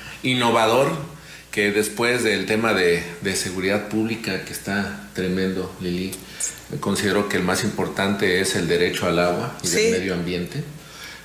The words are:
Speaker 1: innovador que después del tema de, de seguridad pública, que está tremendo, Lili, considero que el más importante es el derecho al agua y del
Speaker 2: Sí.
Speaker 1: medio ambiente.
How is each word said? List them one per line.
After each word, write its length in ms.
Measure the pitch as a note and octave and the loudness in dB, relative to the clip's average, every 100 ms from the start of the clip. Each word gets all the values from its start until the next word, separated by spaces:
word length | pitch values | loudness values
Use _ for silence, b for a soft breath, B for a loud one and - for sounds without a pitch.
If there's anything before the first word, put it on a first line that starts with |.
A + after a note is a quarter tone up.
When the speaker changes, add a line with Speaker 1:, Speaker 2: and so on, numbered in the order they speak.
| B B | B B
Speaker 1:
innovador 640 | C3 B2+ A#2 A2+ A2 B2 E3+ E3 - - B B B | 0 2 4 6 6 6 4 0 -8 -12 B B B
que 200 | G#2+ G#2 | 0 2
después 520 | G#2 G#2 - A#2+ B2 | 2 0 2 2 4
del 220 | A2 G2 F#2+ | 2 2 2
tema 280 | A2 A2+ | 2 4
de, 300 | F#2+ F2 E2+ E2+ - | 4 4 4 0 -4
de 140 | F#2+ F#2 | -2 -2
seguridad 520 | F#2+ F#2 F#2+ G#2 G#2 | -2 -2 0 0 0
pública, 560 | A2 A2 A2 G2+ F#2 - | 0 0 -2 -4 -6 -6
que 80 | |
está 560 | - G2+ G2+ G2 - - | -8 -4 -2 -4 -8 -10
tremendo, 640 | F#2 F#2 F#2 F#2+ F#2 E2 - | -4 -2 0 0 -2 -6 -6
Lili, 300 | F2+ F2+ F#2+ - B B B B - - | -4 -2 -4 -8 B B B B -10 -4
considero 480 | G#2 F#2+ G2+ G2+ G2+ | -2 0 2 2 2
que 100 | F#2 | 0
el 60 | |
más 200 | F2+ F#2 | 0 0
importante 760 | G#2 - F2+ - G2 G2+ F#2+ F2+ | 0 -2 -2 0 0 2 2 2
es 160 | F#2+ G2 | 2 0
el 120 | E2+ | 2
derecho 400 | E2+ F2+ - F2 | 2 2 2 2
al 100 | E2+ | 2
agua 380 | F2 E2 C#2 - | 2 2 -4 -4
y 40 | E2+ | 0
del 180 | F2 A3+ | 2 2
Speaker 2:
Sí. 60 | |
Speaker 1:
medio 220 | F2+ F#2 | 2 0
ambiente. 500 | F2 E3 F2+ - C#3 - - B B B B | -2 -2 -4 -4 -6 -8 -12 B B B B